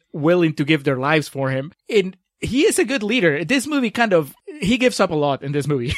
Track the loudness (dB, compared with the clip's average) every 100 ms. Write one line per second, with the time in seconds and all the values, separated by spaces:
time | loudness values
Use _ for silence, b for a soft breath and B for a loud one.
0 | _ -2 2 4 2 0 0 2 0 -2
1 | 0 0 0 -4 -4 -4 -6 -12 -2 0
2 | 0 -4 _ -8 -4 2 2 2 0 -2
3 | 0 0 2 0 0 -2 0 -2 -2 0
4 | 2 2 0 -8 -18 -6 -2 2 2 2
5 | -2 0 0 -2 -4 -4 -2 -2 -2